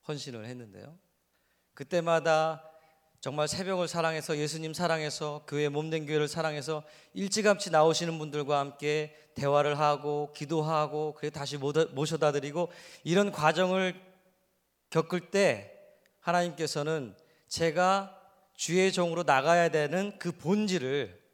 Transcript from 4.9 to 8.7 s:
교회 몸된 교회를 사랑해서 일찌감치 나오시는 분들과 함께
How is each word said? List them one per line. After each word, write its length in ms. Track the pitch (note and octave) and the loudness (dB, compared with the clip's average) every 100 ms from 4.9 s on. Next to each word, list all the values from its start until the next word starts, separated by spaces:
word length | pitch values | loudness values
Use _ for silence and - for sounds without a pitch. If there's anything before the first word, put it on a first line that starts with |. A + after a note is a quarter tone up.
| D#3+ D3+ - D3+ D3 - | 0 -2 -6 -6 -8 -6
교회 220 | D3 D3 | -2 -2
몸된 380 | C#3+ D#3+ D#3+ D3 | -2 -2 -4 -2
교회를 200 | D3+ D3 | -2 0
사랑해서 560 | E3 D#3+ D3 C#3 D#3 - - _ | -2 -4 -4 -6 -6 -8 -20 _
일찌감치 560 | F#3 F#3+ G#3+ G#3 G3+ F#3+ | -8 -4 2 2 2 2
나오시는 480 | D#3+ D#3+ D#3+ E3+ E3 | 6 6 4 -2 -4
분들과 400 | D3+ D3 C#3 C#3+ | -6 -6 0 0
함께 580 | C#3+ | -2